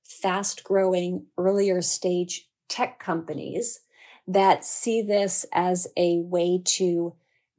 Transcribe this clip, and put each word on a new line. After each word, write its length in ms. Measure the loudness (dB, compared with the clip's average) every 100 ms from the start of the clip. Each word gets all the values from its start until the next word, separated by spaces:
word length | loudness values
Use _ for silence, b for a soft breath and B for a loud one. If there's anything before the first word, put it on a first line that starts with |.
fast-growing, 1200 | -14 -6 -2 -2 -4 -6 -2 2 2 2 -2 -4 -8 -2
earlier 420 | 0 2 2 2
stage 680 | 0 0 0 -2 -2 -8 -14 _ -10
tech 300 | -6 -6 -6
companies 840 | -6 -6 -6 -10 -8 -6 -4 -6 _ b b b b
that 380 | 2 4 4
see 380 | 4 4 4 0
this 440 | 0 0 2 0 0
as 340 | 0 0 0 -2 0
a 220 | 2 0
way 420 | 0 0 0 0
to 500 | 0 0 0 0 -2 -8 _ _ _